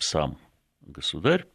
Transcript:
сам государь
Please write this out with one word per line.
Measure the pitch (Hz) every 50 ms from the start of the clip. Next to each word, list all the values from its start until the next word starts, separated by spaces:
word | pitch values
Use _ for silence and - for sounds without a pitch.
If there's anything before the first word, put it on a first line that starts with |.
сам | - - - 80 73 65 65 - - _ _ _ _ _ _ _
государь | _ - - - - - - 80 87 139 175 180 - -